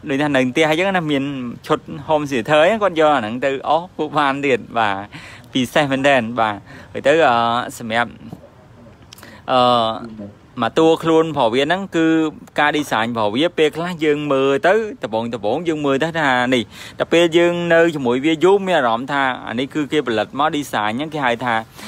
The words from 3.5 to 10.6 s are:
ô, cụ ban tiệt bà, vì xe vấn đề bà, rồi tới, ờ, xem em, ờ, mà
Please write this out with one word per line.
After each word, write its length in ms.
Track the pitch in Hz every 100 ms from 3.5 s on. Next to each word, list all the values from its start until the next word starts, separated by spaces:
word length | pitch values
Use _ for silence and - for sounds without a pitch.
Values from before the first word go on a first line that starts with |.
| 135
ô, 300 | - 151 180 -
cụ 120 | 151
ban 320 | 147 143 139
tiệt 180 | 139 117 -
bà, 380 | 113 107 98 104 - - - -
vì 120 | 135 120
xe 200 | - 143
vấn 160 | 135
đề 200 | 139 135
bà, 380 | 113 120 110 101 - - -
rồi 80 | -
tới, 180 | 139 160
ờ, 500 | 147 117 117 120 -
xem 180 | - 117
em, 200 | 113 117 - - - - - - - - - - - - - -
ờ, 560 | 127 123 120 113 110 117 107 101 - -
mà 140 | -